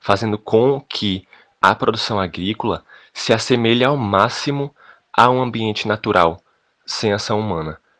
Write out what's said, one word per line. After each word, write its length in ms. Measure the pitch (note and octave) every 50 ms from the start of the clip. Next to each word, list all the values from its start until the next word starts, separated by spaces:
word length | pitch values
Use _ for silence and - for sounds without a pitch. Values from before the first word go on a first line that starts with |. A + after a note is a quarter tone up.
fazendo 380 | - - G2+ - A#2 A2 G#2 G#2
com 420 | - - - A2 A#2+ C3+ C#3 C3+
que 460 | - - - - A2 G#2 F#2 F#2 - _ _ _ _ _ _ _
a 140 | - F#2+ G#2+
produção 440 | - C3 A#2+ A2+ A2 - - A2+ G2+
agrícola 680 | F#2 E2+ D#2+ E2+ F2+ G2 G#2+ - - A2 F2 D#2 - _ - - - _
se 200 | - - - -
assemelhe 520 | A#2 A2+ - - C3+ A#2+ A#2 A2+ A#2+ B2 B2+
ao 120 | C3 D3+
máximo 800 | C#3 A#2 G2+ G2 G2 G#2 A#2 - - - D3 C#3+ C#3 C#3 C#3+ - _ _ - - _ _ _
a 160 | - - A#2 B2
um 140 | B2+ B2+
ambiente 440 | B2+ A#2+ A2+ A2+ A2 A2 G#2+ - -
natural, 560 | G#2+ G#2 G#2+ - A2 G2 F#2 F2 E2 E2+ - _ _ _ _ _ _ _ _ _
sem 260 | - - - - A2
ação 260 | G2+ G#2 - - A2 G#2
humana, 400 | A2 F2+ F2+ E2 D#2 D#2 D2+ - _ _ _ _